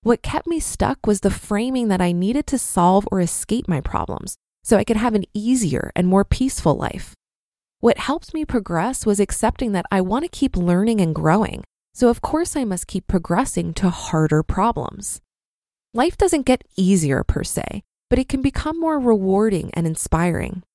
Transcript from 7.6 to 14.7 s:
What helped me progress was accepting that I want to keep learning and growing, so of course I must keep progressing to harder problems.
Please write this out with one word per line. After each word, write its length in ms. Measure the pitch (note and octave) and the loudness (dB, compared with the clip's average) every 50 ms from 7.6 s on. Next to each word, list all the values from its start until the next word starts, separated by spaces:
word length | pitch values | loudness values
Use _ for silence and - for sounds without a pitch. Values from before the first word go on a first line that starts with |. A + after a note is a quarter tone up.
| _ _ _ _ | _ _ _ _
What 180 | - A#3+ A#3 | 2 2 2
helped 360 | - - - C#4 F4 - - - | 2 -2 -4 -4 -4 -6 -8 -8
me 100 | D#4+ D#4 | -8 -6
progress 600 | - - A#3+ G3 - F3 E3 F3 A#3 C4 - - | -2 -4 -4 -4 -2 -4 -2 -2 -2 -4 -2 -2
was 160 | A3 G3+ G3 | 0 2 2
accepting 500 | G3+ - - - - A3 - - - A3+ | 0 -2 0 0 0 -2 0 -2 -4 -2
that 140 | G3+ F3+ - - | -2 -4 -2 0
I 120 | G3+ F#3+ | 0 0
want 240 | F#3 F#3 G#3 C4+ D#4+ | 0 0 -2 -2 -2
to 40 | F4 | -4
keep 280 | - - C#4+ C4 - | -4 -2 -2 0 0
learning 420 | F#3+ F3 F3 F3 F3+ G3+ A3+ A3+ G#3+ | 0 2 2 2 2 2 2 2 2
and 160 | F#3 D#3+ D#3 | 2 0 0
growing, 480 | D#3 D#3 D#3 E3 G#3 A3 - - - F#3+ _ _ _ _ _ _ | 0 2 2 2 2 2 -2 -4 -8 -12 _ _ _ _ _ _
so 160 | - B3+ A#3+ | 2 4 4
of 120 | A#3 - | 4 2
course 360 | - - - D#4 F4 - - | -2 -2 -2 -2 -2 -2 -2
I 80 | D4+ C4 | -4 -2
must 220 | G#3+ F#3 F3 - | -2 -4 -6 -6
keep 200 | - - F#3+ - | -6 -6 -8 -4
progressing 680 | - - F3+ E3+ - F3 F#3+ C4+ - - - F3 E3 E3 | -2 -2 -2 0 0 0 0 0 0 -2 -4 -4 -4 -4
to 140 | - - F#3 | 0 0 0
harder 540 | F3 - - - - D#3 D#3 D#3 D3+ D3+ D3+ | 0 -2 -6 -2 0 2 2 4 4 2 2
problems. 760 | - - - F#3+ A#3 | 0 0 0 0 0